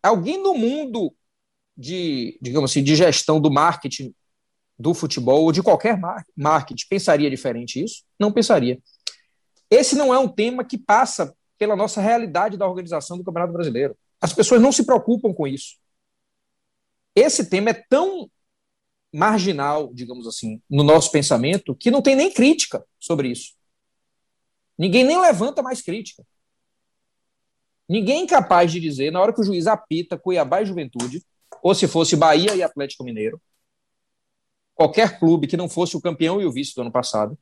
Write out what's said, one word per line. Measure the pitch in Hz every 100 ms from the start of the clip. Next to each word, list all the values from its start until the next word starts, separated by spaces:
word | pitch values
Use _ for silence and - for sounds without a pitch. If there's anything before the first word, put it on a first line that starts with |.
Alguém | 185 226 175 370
no | 392
mundo | 330 233 285 285 226 175 _ _ _ _ _ _ -
de, | 127 180 170 135 117 -
digamos | 127 135 135
assim, | -
de | 139
gestão | 151 175 147 - 156
do | 151
marketing | 139 160 165 135 - 131 - _ _ _ _ _ _
do | 127
futebol | 170 156 - 123 139
ou | 160
de | 165
qualquer | 190 170 220 214
mar-, | 175 190 - -
marketing | 147 156 135 117 -
pensaria | 196 190 147 147
diferente | 131 135 117 120 127
isso? | 202 - _ _
Não | 208
pensaria. | 208 226 196 123 127 _ _ - _ _ _ _ _ _
Esse | 226 277 285
não | 277
é | 254
um | 254
tema | 175 220 254
que | 254 233
passa | - 214 254 - 151 _ _ _
pela | 208
nossa | 202 208 -
realidade | 202 233 226 165 208 196
da | 196
organização | 180 175 165 - 175
do |
Campeonato | 180 170 175
Brasileiro. | 170 165 117 139 - _ _
As | 160
pessoas | - 170 247
não | 247
se | - 233
preocupam | 247 - 233 220
com | 180
isso. | 147 139 - _ _ _ _ _ _ _ _ _ _ _ _ _ _
Esse | - 285 294 208
tema | 185 214
é |
tão | 220 _ 262 370 381 254 _ _ _ _ _ _ _ _
marginal, | 151 196 214 185 156 139 151 139
digamos | 123 120 123 113
assim, | - 113 110 _
no | 143
nosso | 147 156 -
pensamento, | 151 143 127 135 190 -
que | 127 240
não | 277
tem | 277
nem | 269 349
crítica | - 254 330 - - - _
sobre | - 165 131
isso. | 120 - _ _ _ _ _ _ _ _ _ _ _ _ -
Ninguém | 180 202
nem | 262 339
levanta | 359 208 226 294
mais | 254 262
crítica. | - 196 190 - _ _ _ _ _ _ _ _ _ _ _ _ _ _ _ _ _
Ninguém | 196 202 294
é | 370
capaz | 330 190 175 175
de | 170
dizer, | 160 135 143
na | 170
hora | 202
que | 233
o |
juiz | 202 185 170
apita | 214 - 160 175 175
Cuiabá | 185 180 139 170
e | 208
Juventude, | 175 135 120 123 143 _ _ _ -
ou | 175
se | 196 165
fosse | 160 160 156
Bahia | 160 151 190 196
e |
Atlético | 170 - 139 -
Mineiro, | 127 110 110 - _ _ _ _ _ _ _ _ _ _ _ _ _
qualquer | - 156 151 226 -
clube | 165 165 143
que | 170
não | 175
fosse | 170 170 151
o |
campeão | 175 151 160 196
e |
o | 190
vice | 123 139
do | -
ano | 120
passado | 120 120 110 107 147